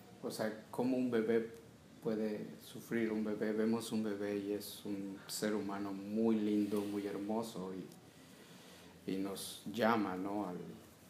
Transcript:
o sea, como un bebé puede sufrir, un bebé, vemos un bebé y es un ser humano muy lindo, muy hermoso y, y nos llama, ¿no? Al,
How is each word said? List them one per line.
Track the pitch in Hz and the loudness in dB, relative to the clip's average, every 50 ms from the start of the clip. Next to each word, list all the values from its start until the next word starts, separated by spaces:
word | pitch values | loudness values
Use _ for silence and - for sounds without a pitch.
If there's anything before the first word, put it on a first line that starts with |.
| - - - - - | -18 -18 -16 -8 -8
o | 120 | -6
sea, | 110 - 113 107 104 - - - | -2 0 -2 -2 -2 -4 -10 -8
como | - - 123 127 131 | -2 0 2 4 4
un | 127 127 123 | 4 4 4
bebé | 120 110 107 113 113 113 113 - - - - - - - - - - - - | 4 4 6 6 6 4 4 2 -6 -12 -16 -18 -20 -20 -20 -20 -14 -4 -2
puede | 117 110 107 110 107 104 104 - - - - | 0 2 2 2 0 0 -2 -4 -6 -8 -12
sufrir, | - - - 113 - - 113 117 113 107 | -14 -12 -12 -12 -6 0 2 2 4 4
un | 107 107 107 | 2 2 2
bebé, | 107 107 104 107 107 107 | 0 0 2 2 2 4
vemos | 110 110 110 113 117 - - | 4 4 4 4 2 2 0
un | 117 110 107 | 0 0 0
bebé | 107 101 101 101 101 104 101 | 0 0 0 0 0 0 0
y | 98 101 104 | 0 0 0
es | 101 - - - - - | -2 -2 -6 -10 -8 -6
un | 104 101 98 98 98 95 - - | -4 -4 -2 -4 -6 -6 -8 -10
ser | - - - 110 107 107 | -8 -4 0 0 2 2
humano | 104 95 101 98 98 101 101 | 2 0 -2 -2 -2 -4 -4
muy | 98 98 98 101 107 110 113 113 113 | -4 -6 -4 -2 2 4 4 4 4
lindo, | 110 104 104 104 104 101 98 107 104 101 | 4 4 4 4 4 4 4 2 0 0
muy | 101 101 101 101 | 0 -2 -2 -2
hermoso | 101 92 95 101 104 110 113 113 - - 90 92 95 95 92 87 - - - - - - - - - - - - - - - - - - - - - - - - | -2 -4 -4 -2 0 0 0 -2 -2 -4 -6 -6 -4 -6 -6 -8 -10 -12 -18 -20 -20 -20 -20 -20 -20 -20 -20 -18 -18 -18 -18 -18 -18 -18 -18 -18 -18 -18 -12 -4
y, | 98 95 | -4 -2
y | |
nos | 95 98 98 95 92 - - - - - 110 104 | -2 -2 -4 -4 -6 -8 -8 -10 -10 -8 -6 0
llama, | 110 117 110 117 110 104 95 92 | 4 6 6 6 6 4 0 0
¿no? | 92 95 101 101 107 101 | -2 -2 -2 0 -2 -2
Al, | 92 90 90 - - - - - - - - - | -2 -4 -6 -6 -8 -12 -14 -16 -18 -20 -20 -20